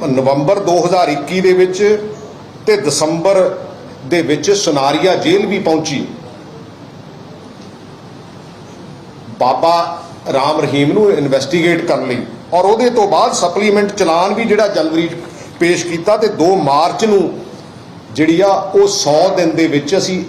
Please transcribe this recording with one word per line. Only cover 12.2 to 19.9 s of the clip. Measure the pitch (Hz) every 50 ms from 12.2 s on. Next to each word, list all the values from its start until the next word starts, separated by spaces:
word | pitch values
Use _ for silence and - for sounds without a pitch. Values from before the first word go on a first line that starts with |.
| - - - - - - -
ਔਰ | 175 180
ਉਹਦੇ | 196 214 226 254 240
ਤੋਂ | 240 233 208 196
ਬਾਅਦ | 156 165 214 247 240
ਸਪਲੀਮੈਂਟ | - 180 175 - - 208 214 202 208 202 202
ਚਲਾਨ | 202 - 190 170 160 170 180 202 208
ਵੀ | 208 233
ਜਿਹੜਾ | 185 208 208 220 202
ਜਨਵਰੀ | - 175 156 156 156 165 170 170
'ਚ | - - - - - - - - - -
ਪੇਸ਼ | 175 170 175 170 -
ਕੀਤਾ | 170 165 165 - 202 214 220
ਤੇ | 226 208
ਦੋ | - 147 151 175 190
ਮਾਰਚ | 180 151 139 139 143 160 175 175 - 220
ਨੂੰ | 220 208 196 175 135 - - - - - - - - - - - - - - - - -
ਜਿਹੜੀ | 135 156 160 165 170
ਆ | 196 196
ਉਹ | 196 190 - - - 196 202 196
ਸੌ | - - - 147 147 151 180 190 -
ਦਿਨ | 170 175 160 151
ਦੇ | 156 165 151
ਵਿੱਚ | 139 143 - -